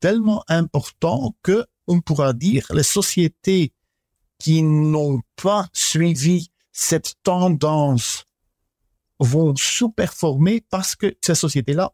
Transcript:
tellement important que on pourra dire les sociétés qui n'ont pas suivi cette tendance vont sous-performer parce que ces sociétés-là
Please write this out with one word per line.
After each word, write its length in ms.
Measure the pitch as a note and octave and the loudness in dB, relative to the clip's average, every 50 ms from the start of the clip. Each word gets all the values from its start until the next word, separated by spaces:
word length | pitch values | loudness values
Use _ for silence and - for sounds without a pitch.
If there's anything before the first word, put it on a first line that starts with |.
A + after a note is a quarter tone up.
tellement 420 | - F3 G#3 A#3 A3 G#3+ G#3+ G#3 - - | -2 0 0 2 2 0 0 0 -2 -2
important 880 | E3 E3 E3+ D3+ - D3 - - - _ - E3 F#3+ B3+ C4+ A3+ - _ - | 0 0 0 0 -2 -4 -4 -6 -6 _ -2 -2 -2 -2 -4 -6 -8 _ -2
que 240 | - F#3+ A3 A#3+ - _ _ _ | 0 0 0 0 -4 _ _ _
on 140 | - F3+ F3 | -2 0 0
pourra 320 | E3 - D#3 C#3+ D3 C3+ B2+ | 0 0 0 0 0 0 0
dire 340 | A#2 C#3 F#3+ A3+ C3+ - - - | 0 0 0 0 0 0 -2 -2
les 100 | D#3 C#3 | 0 0
sociétés 880 | - - G3+ G3 - - F#3+ F3 D#3 - _ - - F#3+ F#3 E3 C3 - _ _ _ _ _ _ _ _ _ _ _ _ - | 0 0 0 -2 -2 0 0 0 0 -2 _ -2 0 2 2 2 0 -4 _ _ _ _ _ _ _ _ _ _ _ _ -6
qui 240 | - - D#3+ D#3+ D#3 | -2 0 2 2 4
n'ont 580 | D#3 D3+ D3+ D3+ D3+ D3+ D3+ D3 D3 C#3 B2+ - _ _ - - | 4 2 2 2 2 2 0 0 0 -2 -2 -4 _ _ -4 -2
pas 260 | F#3 G#3 G#3 F#3 F3+ - | 0 0 0 -2 -4 -6
suivi 800 | - - - - D#3 E3+ F3 E3 C3 C3 E3 F3+ F3 E3 - _ _ _ _ | -6 -4 -2 0 0 0 0 0 2 2 2 2 2 0 -6 _ _ _ _
cette 440 | - - - - E3 D#3+ - - - _ - | -10 -8 -4 -2 -2 -2 -2 -6 -12 _ -2
tendance 1000 | - F3+ F3+ F3+ F#3 E3+ C#3+ C#3+ D3+ D#3 D#3 D3 C#3+ C3 A#2+ - - - - - _ _ _ _ _ _ _ _ _ _ _ _ _ _ _ _ _ _ - | -2 0 2 2 2 2 2 0 0 2 2 2 2 2 0 0 -2 -6 -10 -12 _ _ _ _ _ _ _ _ _ _ _ _ _ _ _ _ _ _ -2
vont 380 | D3 A#2 B2+ D#3 E3 D#3 C#3 | 0 0 2 2 2 2 0
sous-performer 1080 | C#3 - - - - B3 A#3 A3 - - - - - - D#3+ C3+ C3+ D#3 F3+ A3 A3+ - _ | 0 -2 -4 -2 0 -2 -2 0 -2 -4 -4 -4 -2 -2 -2 2 2 2 2 2 0 -2 _
parce 240 | - F#3+ F#3 - - | -6 -6 -4 -6 -6
que 220 | - - G3 - - | -4 -4 -4 -4 -4
ces 140 | - - E3+ | -2 -2 -2
sociétés-là 560 | - - D#3 - C#3+ B2 - C#3+ D#3 F#3 - | 0 -2 -2 -2 -2 -2 -2 -2 -2 -2 -2